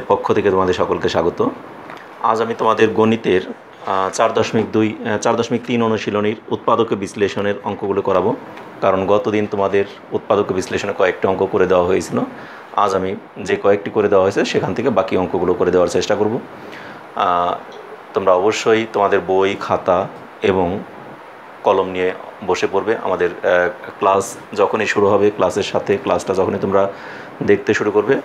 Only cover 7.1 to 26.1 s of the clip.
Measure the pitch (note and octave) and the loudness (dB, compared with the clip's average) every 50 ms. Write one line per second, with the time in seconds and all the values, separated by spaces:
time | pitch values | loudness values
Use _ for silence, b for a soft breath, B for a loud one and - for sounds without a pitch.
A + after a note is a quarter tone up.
7.1 | - A2 G2+ F#2+ - G#2+ G2+ G2+ G2+ G2+ - A2 G2+ F#2 - G2+ F#2+ F#2+ F#2+ G2+ | -2 0 0 0 0 -2 -2 -2 -2 -2 -4 -6 -6 -4 -2 -2 0 0 0 2
8.1 | F#2+ F#2 F2+ G#2+ C3+ - - - - - - - - - - G2 F#2+ F#2 G2 F#2 | 2 2 2 2 -2 -2 -8 -16 -16 -18 -18 -18 -10 0 2 2 2 2 4 4
9.1 | G2+ G#2 G2+ A2+ G2+ G#2+ G#2 G2+ - G2+ G2 G2 F#2 G2 G2 - - - - - | 2 2 4 2 0 0 0 -2 -2 0 0 2 2 2 0 0 -6 -18 -16 -6
10.1 | - G#2 - - G#2+ G2 G2+ F2 G2 F#2 F#2 - - F#2 - G2+ F#2+ - G2 F#2 | -6 -6 0 2 2 2 2 2 0 -2 -2 -2 -4 -4 -4 -4 0 2 2 0
11.1 | F2+ - - G2 F#2+ F#2 G2 F#2 - G2+ F#2 F#2 F#2 F2+ F2 F2+ F#2+ F2+ E2 - | 2 0 0 0 2 2 0 0 2 2 4 4 4 4 4 4 2 0 0 -2
12.1 | - A#2+ - - B B B B B B B B B - G2+ G2+ F#2+ F#2+ F#2 F#2+ | -2 -4 -4 -4 B B B B B B B B B 0 2 2 2 0 -2 -2
13.1 | G2+ G#2 - - - - G#2 F2+ G2 G2 - G#2 G2+ G2+ - - - A2+ G2+ G2+ | -6 -8 -10 -16 -14 -12 -2 -2 -2 2 4 2 2 2 0 -2 0 2 2 4
14.1 | G2+ F#2+ F#2 G2 G2 - E3+ B3 - - - D3+ F#2 - A3 C#3+ A2+ F#2+ F#2+ - | 6 6 4 4 2 0 -2 0 0 -2 -2 0 -2 -2 -2 0 2 0 0 0
15.1 | G#2 F#2+ F#2 F2 - F#2 F2 F2 F2+ - F#2 F2+ F2 F2+ F2 E2+ - F#2 F2+ - | 0 0 0 0 0 0 0 0 0 2 2 2 4 4 2 4 2 -2 0 0
16.1 | G#2+ G2 G#2 G#2+ A2+ - - - - B B B B B B B B B B B | 0 2 2 0 0 -4 -6 -10 -16 B B B B B B B B B B B
17.1 | - - G2+ F#2 F2 F2 F2 F2 F#2 - - - - - - - - - - - | -4 -2 0 2 2 2 0 0 -2 -4 -8 -16 -18 -18 -18 -18 -18 -18 -18 -6
18.1 | - A2 G2 F#2+ F#2 F2+ F#2 G#2+ G#2+ - - A#2+ A2 A2 A2+ A2+ - G#2 G2+ F#2+ | -6 0 2 4 4 4 4 2 0 2 2 2 2 2 2 -2 0 0 2 4
19.1 | G2 G2 F2 E2+ F#2+ F#2 F#2+ G2 G2+ - - - G2 F2 - - F2+ F2+ G2 - | 2 2 2 2 2 2 2 2 0 -4 -2 -2 -2 0 2 2 2 2 2 -2
20.1 | - - - - - - - G2+ F#2+ F#2+ F#2 E2+ F#2 G#2+ - - - - - - | -8 -14 -18 -20 -12 -2 0 2 2 2 0 0 -2 -6 -8 -12 -16 -18 -18 -18
21.1 | - - - - - - - - - - - A2 G2+ F#2+ F#2+ F#2 F#2 F#2 F#2 F#2 | -18 -18 -20 -20 -20 -20 -20 -20 -20 -4 0 2 2 2 2 -2 -2 -2 -2 -2
22.1 | F2+ - - - - - G#2+ F2+ F#2 - - E2+ F2 G2 F#2 G#2 A2+ - - G2 | -2 -4 -12 -16 -14 -12 -4 -2 -2 0 0 -2 -2 -2 0 0 -2 -2 -2 -4
23.1 | F#2 E2+ F2+ F2 F2 - - G2+ F2+ F2+ F2+ F2 - - - - - - G#2 G2 | -2 0 0 -2 -2 -2 0 2 2 2 2 0 -2 -8 -14 -18 -8 0 2 2
24.1 | G2 G2 F#2+ - - - - - - G2 G2+ F#2 - A2 G#2 F#2+ - G#2 G2+ G2 | 2 2 0 -2 -10 -14 -16 -12 -2 0 0 0 2 -2 -2 -2 0 2 2 4
25.1 | G#2 G2+ G2+ G#2 G#2 - F#2+ F2+ F2 G#2 F#2+ - - - - - G2+ G2 - - | 4 4 2 2 2 2 0 0 0 -2 -4 -2 -4 -4 -2 0 -2 -2 0 -2